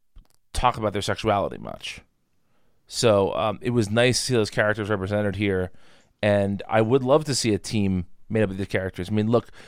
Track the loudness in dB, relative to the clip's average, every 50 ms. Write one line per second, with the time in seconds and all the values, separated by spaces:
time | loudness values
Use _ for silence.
0 | _ _ _ -20 -20 _ _ _ _ _ -2 0 0 0 0 0 -2 -4 -2 -2
1 | -4 -4 -4 -2 0 0 0 0 0 -2 -6 -10 -12 -12 -12 -12 -12 -14 -14 -16
2 | -20 _ _ _ _ _ _ _ _ _ _ _ _ _ _ _ _ -10 -4 2
3 | 4 4 6 6 4 2 0 -2 -2 -2 -4 -4 -4 0 0 0 0 2 2 2
4 | 4 4 2 0 0 0 0 0 0 0 0 0 0 2 0 0 -2 -2 -2 -2
5 | -2 -2 -2 0 0 -2 -2 0 0 0 0 0 -2 -4 -6 -14 -20 -20 -20 _
6 | _ _ _ _ 0 2 2 2 2 0 -2 -4 -4 0 2 2 4 4 2 2
7 | 4 4 2 2 2 0 -2 -2 0 0 0 0 -2 -4 -2 0 0 2 0 0
8 | -2 -6 -12 -18 -10 -4 0 0 0 0 -2 -6 -6 -4 -4 -4 -4 -4 -6 -8
9 | -6 -2 -2 0 2 2 2 0 0 -2 -10 -20 -20